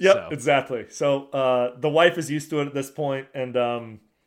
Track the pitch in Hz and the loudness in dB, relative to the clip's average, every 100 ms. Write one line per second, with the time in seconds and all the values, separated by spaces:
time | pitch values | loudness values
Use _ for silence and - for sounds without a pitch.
0 | 180 196 165 147 123 139 131 123 107 - | 4 4 0 -4 2 2 2 -6 -8 -2
1 | 143 139 139 139 131 123 123 127 151 151 | 0 0 -2 -2 2 2 0 -2 0 4
2 | 175 175 143 151 147 151 143 139 135 - | 4 4 -4 -6 -4 -4 -4 -4 -8 -6
3 | 147 135 131 139 127 123 120 117 117 107 | -4 -4 -6 -8 -4 0 0 -2 -8 -16
4 | _ _ | _ _